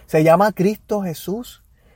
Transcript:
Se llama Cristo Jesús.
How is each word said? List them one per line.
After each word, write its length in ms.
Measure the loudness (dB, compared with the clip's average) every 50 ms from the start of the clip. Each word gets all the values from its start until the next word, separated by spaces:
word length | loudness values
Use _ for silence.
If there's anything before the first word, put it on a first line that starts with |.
| -10
Se 180 | -2 0 2 4
llama 260 | 4 4 4 4 0
Cristo 520 | 0 0 -2 -2 -2 -4 _ -6 -6 -6 -6
Jesús. 600 | -6 -10 -10 -10 -10 -10 -10 -10 -14 -20 -20 _ _ _ _ _ _ _